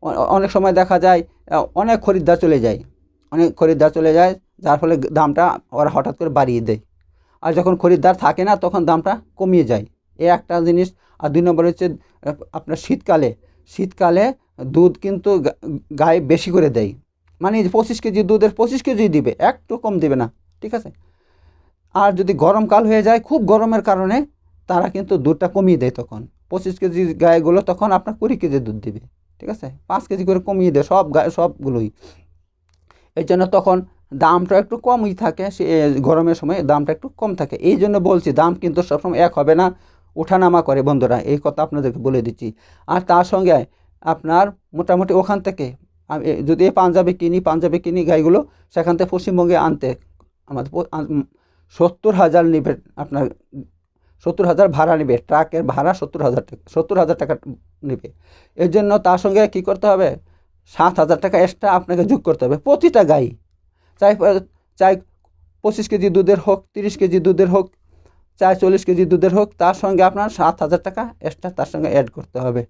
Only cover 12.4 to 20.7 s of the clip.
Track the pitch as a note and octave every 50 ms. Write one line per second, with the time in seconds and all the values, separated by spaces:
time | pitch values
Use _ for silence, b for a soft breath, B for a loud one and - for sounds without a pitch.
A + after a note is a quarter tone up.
12.4 | - - - D#3+ - - D#3 D#3+ - - C4+ - - - F#3 D#3+ D3 B2 A2 _
13.4 | _ _ _ _ _ _ - - F#3+ F#3 - - F#3+ F3 E3+ F3+ G#3 B3+ C4+ _
14.4 | _ _ _ - C3 C3 C3+ D#3+ F3 F3+ E3 - - G3 G3 F3+ F#3 G3+ G3+ F#3
15.4 | C#3+ C#3+ - _ - - D3+ C3+ - _ D3+ C#3+ D3+ E3 E3 E3+ D#3 C3 D#3 E3
16.4 | - - F3 F#3 E3 D3 A#2+ A#2 G#2+ G2+ G2 - _ _ _ _ _ _ _ _
17.4 | E3 F#3+ G#3 A3 G#3 F3+ F#3 G#3 A3+ A3 A#3+ A3 - A#3 G3 G3 G#3+ F3+ A3 G#3+
18.4 | G3 G#3+ G#3 - A3 A#3 C4 C4+ - - C4 G3+ A3 G#3 D#3 D3+ B2+ B2 A2+ _
19.4 | - G3+ C4 - _ _ - A#3+ - A3+ G3+ F3 D#3+ D3+ C#3 C3 B2 A2+ _ _
20.4 | _ _ _ _ - A3